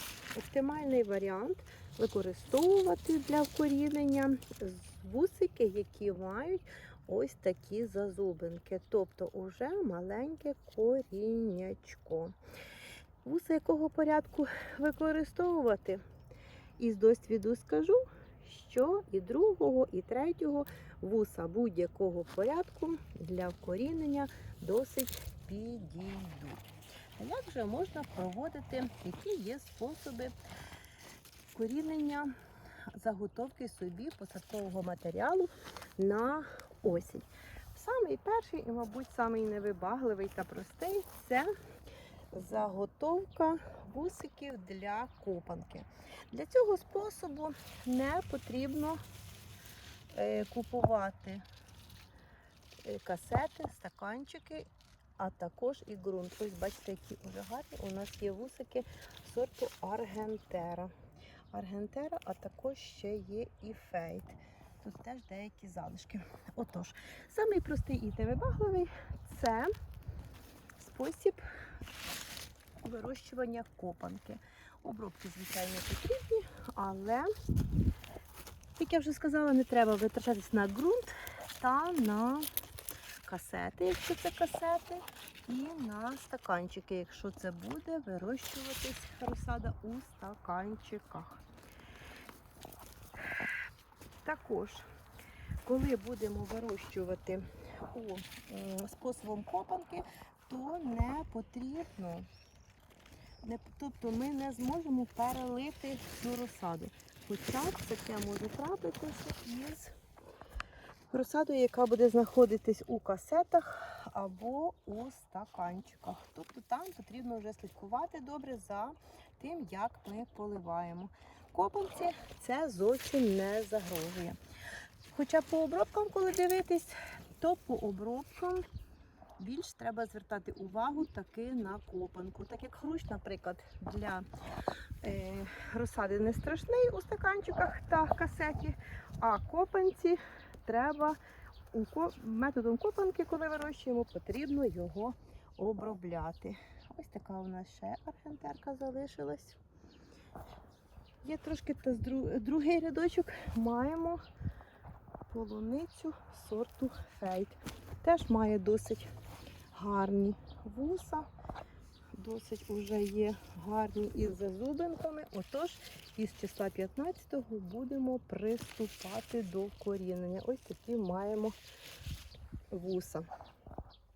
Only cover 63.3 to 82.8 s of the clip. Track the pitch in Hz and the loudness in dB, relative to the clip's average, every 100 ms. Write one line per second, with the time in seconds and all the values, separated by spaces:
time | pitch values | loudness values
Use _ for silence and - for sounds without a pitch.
63.3 | 208 233 - 208 214 - 180 165 175 - | -6 -6 -10 -14 -14 -6 -4 -4 -6 -10
64.3 | - - - - - 208 - - 254 - | -16 -20 -20 -20 -16 -14 -12 -10 -12 -10
65.3 | 190 208 - 202 175 160 180 - 208 170 | -10 -10 -12 -12 -10 -10 -10 -10 -10 -10
66.3 | - - - 240 180 175 - - - - | -14 -10 -6 -6 -6 -8 -12 -16 -16 -4
67.3 | - 440 392 - 294 - 254 214 220 226 | 4 6 6 4 2 2 0 0 0 2
68.3 | 254 508 - 415 381 349 - - - - | 4 4 4 6 6 4 0 -10 -10 -10
69.3 | - 247 226 320 - - - - - - | 0 2 4 2 0 -6 -10 -10 -10 -10
70.3 | - - - - - - - 269 - 392 | -16 -18 -20 -20 -20 -14 -6 -4 2 2
71.3 | - - - - - - - - - - | 2 -4 -12 -12 -12 -12 -10 -8 -8 -8
72.3 | - - - - - 226 226 220 262 - | -10 -12 -16 -20 -14 -10 -8 -6 -8 -6
73.3 | 254 247 233 226 - 185 170 175 190 - | -4 -2 -4 -8 -8 -8 -6 -8 -8 -10
74.3 | 214 - - - - - 220 208 - 196 | -14 -16 -20 -20 -14 -10 -8 -8 -10 -12
75.3 | 175 185 185 185 185 - - - 523 - | -10 -6 -4 -2 -4 -4 -2 0 -2 2
76.3 | 440 381 - - - 196 190 202 233 349 | 2 2 -8 -8 -4 -2 -2 0 2 2
77.3 | 427 - - - - - - - - - | 0 2 2 4 4 4 2 -4 -14 -14
78.3 | - - - - - 339 330 294 285 311 | -16 -14 -16 -10 -4 2 2 2 0 2
79.3 | 302 294 262 254 240 220 208 214 - 240 | 4 8 6 8 8 8 6 4 2 2
80.3 | 208 - 214 202 202 311 480 - - - | 0 2 4 4 4 4 4 2 -8 -12
81.3 | - - - 254 269 339 339 214 208 233 | -10 -12 0 4 4 4 4 4 4 4
82.3 | 285 302 - - - | 2 -2 -4 -6 -8